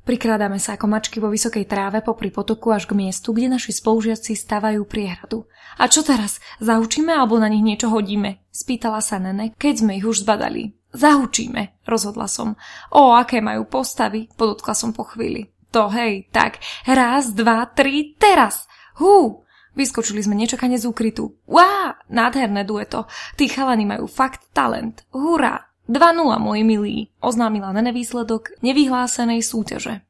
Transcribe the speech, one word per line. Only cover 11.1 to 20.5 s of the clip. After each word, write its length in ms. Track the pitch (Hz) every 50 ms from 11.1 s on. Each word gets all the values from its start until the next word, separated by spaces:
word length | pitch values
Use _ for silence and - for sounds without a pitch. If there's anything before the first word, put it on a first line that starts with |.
| 294 285 254 - - - 233 - - - 202 - _ _ _
rozhodla 400 | - 226 220 - 202 214 - -
som. 320 | 202 - - - 220 214 _ - - - - - -
"Ó, 240 | - 294 285 254 233
aké 320 | 240 247 - 254 233 214
majú 240 | 220 214 220 220 -
postavy," 580 | - 262 262 - - - 226 214 202 220 226 _ _
podotkla 400 | - 226 214 208 208 - - 214
som 160 | - - 226
po 160 | 220 - 220
chvíli. 480 | - - 226 233 - - - 208 _ _ _ _ _
"To 180 | - 226 214 202 202
hej, 340 | 240 240 220 202 196 - _ -
tak, 260 | - - - - - - - - - - 247
raz, 420 | 262 262 247 233 247 285 269 240
dva, 380 | 202 202 226 233 226 226 247 254
tri, 480 | _ - 277 277 269 294 294 302 -
teraz! 480 | _ 427 415 381 330 247 208 - - - _ - - - - _
Hú!" 480 | - 294 381 403 392 311 220 - - _ _ _ _ _ _
Vyskočili 480 | _ - 277 - - - 226 - 208 208
sme 160 | 202 202 208
nečakane 400 | 202 226 233